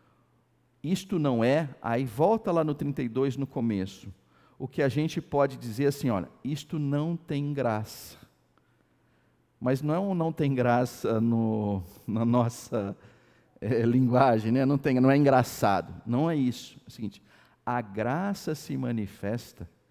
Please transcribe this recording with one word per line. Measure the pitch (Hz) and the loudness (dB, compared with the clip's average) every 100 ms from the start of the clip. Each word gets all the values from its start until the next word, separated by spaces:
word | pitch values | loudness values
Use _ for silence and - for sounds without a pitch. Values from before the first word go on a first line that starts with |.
| _ _ _ _ _ _ _ _ | _ _ _ _ _ _ _ _
isto | 147 185 - 175 | -4 -4 -2 0
não | 143 117 | 2 2
é, | 117 151 147 - | 2 2 -2 -6
aí | - 120 131 | -4 -2 -2
volta | 110 180 220 214 | 0 2 2 0
lá | 170 | 0
no | 156 143 | 0 -2
trinta | 143 139 | -4 -4
e | 120 | -4
dois | 120 139 131 | -2 -2 -2
no | 135 | -4
começo, | 139 117 98 92 - 101 - _ _ _ - | -2 -2 -2 -4 -8 -18 -20 _ _ _ -12
o | 131 | -8
que | - | 0
a | 139 | 0
gente | 135 160 170 | 2 -2 -4
pode | - 143 139 123 | -2 0 0 -2
dizer | 120 110 143 | -8 0 0
assim: | 143 135 | 0 0
olha, | 98 73 - | -2 -4 -8
isto | 131 147 - 160 | -6 -6 -6 -4
não | 139 143 160 165 | -2 -2 -2 -4
tem | - 143 143 139 | -4 -4 -4 -2
graça. | 120 107 107 - - - - _ _ _ _ _ _ _ _ _ _ _ _ - | 0 -2 -4 -12 -18 -20 -20 _ _ _ _ _ _ _ _ _ _ _ _ -6
Mas | 127 135 | -2 0
não | 151 | 0
é | 170 | -2
um | 202 180 | 0 0
não | 165 | -2
tem | 156 143 127 | 0 0 2
graça | 120 120 127 - 110 110 | 4 2 0 -2 0 2
no, | 117 113 113 110 104 95 85 - - | 2 2 0 0 -2 -2 -6 -12 -6
na | 110 | -2
nossa, | 117 123 117 - - 113 98 - - _ _ _ _ - | 2 2 2 -4 -6 -4 -4 -8 -16 _ _ _ _ -8
eh, | 107 117 | -2 0
linguagem, | 117 127 123 123 135 113 110 | 2 4 4 6 6 4 2
né? | 131 135 | 2 2
Não | 139 | 2
tem, | 139 127 | 2 4
não | 131 | 6
é | 143 | 6
engraçado. | 139 127 120 - 107 92 - 87 113 | 6 4 2 2 2 2 -2 -8 -4
Não | 123 165 | 0 0
é | 156 | 0
isso. | 123 117 - - - | -2 -4 -12 -20 -20
É | |
o | |
seguinte: | - 104 - _ _ _ _ - | -10 -10 -12 _ _ _ _ -4
a | 123 | -4
graça | 107 101 113 151 202 196 175 151 | -4 -4 -2 -2 -4 -4 -6 -6
se | - 135 | -6 -4
manifesta | 123 117 98 - 101 117 - - 82 _ _ | -2 -4 -6 -6 -4 -4 -8 -16 -18 _ _